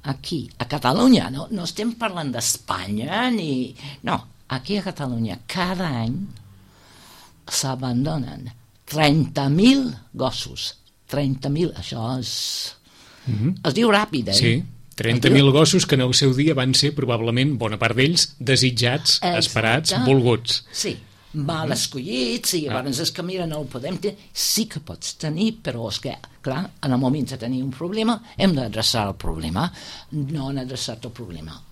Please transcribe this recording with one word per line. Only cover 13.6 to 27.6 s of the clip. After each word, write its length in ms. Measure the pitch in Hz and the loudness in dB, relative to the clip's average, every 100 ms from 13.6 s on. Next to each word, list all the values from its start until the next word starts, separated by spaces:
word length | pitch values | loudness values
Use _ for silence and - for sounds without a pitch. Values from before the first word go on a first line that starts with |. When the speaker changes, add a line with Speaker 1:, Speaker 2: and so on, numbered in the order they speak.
Speaker 1:
es 100 | - | 0
diu 140 | 170 233 | 4 4
ràpid, 380 | 208 214 139 104 | 4 2 -2 0
eh? 60 | |
Speaker 2:
Sí, 300 | 98 117 120 - - - | 4 4 2 -2 -12 -18
trenta 340 | - 110 120 131 | -4 0 2 6
mil 100 | 135 | 8
Speaker 1:
Es 40 | |
diu 80 | 139 | 8
Speaker 2:
gossos 340 | 135 156 185 - | 8 6 4 4
que 80 | |
en 80 | 135 | 2
el 120 | 127 | 4
seu 200 | 127 139 | 4 4
dia 200 | 127 151 | 4 2
van 200 | 135 127 | 2 2
ser 200 | 131 143 | 2 2
probablement, 640 | 147 123 117 117 120 139 131 | 0 0 0 0 2 2 0
bona 200 | 110 104 | -2 0
part 180 | 113 113 | 0 4
d'ells, 380 | 139 175 - - | 4 4 0 -2
desitjats, 800 | 120 127 127 120 120 139 - - | 2 4 4 2 0 0 2 2
Speaker 1:
Exacte. 160 | 180 175 | 2 0
Speaker 2:
esperats, 560 | - - 113 127 160 190 | 0 2 2 2 2 2
volguts. 600 | - 135 120 113 - - - | 4 6 6 2 0 -4 -4
Speaker 1:
Sí, 260 | - 202 - - - - | -6 -6 -6 -14 -20 -10
mal 340 | 156 139 160 156 | -6 -4 -2 -2
Speaker 2:
Mhm. 40 | |
Speaker 1:
escollits, 840 | 127 - 139 139 247 247 240 - | -2 -2 -4 -6 -2 -2 -2 -2
i 140 | 175 147 | -2 -2
Speaker 2:
Ah. 60 | |
Speaker 1:
llavors 260 | 110 135 131 | -4 -2 -2
és 100 | 165 | -2
que, 120 | - | -4
«Mira, 240 | 175 185 170 | -6 -4 -4
no 140 | 151 | -4
el 40 | 147 | -6
podem 320 | 127 139 185 | -8 -6 -4
tenir.» 180 | 208 - - | -4 -6 -12
Sí 340 | - - - 220 | -4 0 0 -2
que 140 | - | -6
pots 340 | - 82 - - | -12 -12 -12 -8
tenir, 420 | 156 151 220 220 | -6 0 -2 -2
però 260 | - 120 113 | -8 -6 -6
és 80 | - | -6
que, 160 | - - - - | -8 -12 -16 -10
clar, 280 | - 131 185 - | -6 -4 -6 -6
en 100 | 143 | 0
el 60 | 127 | 2
moment 300 | 131 147 120 | 2 0 -2
de 80 | 135 | -6
tenir 240 | 117 127 | -4 -4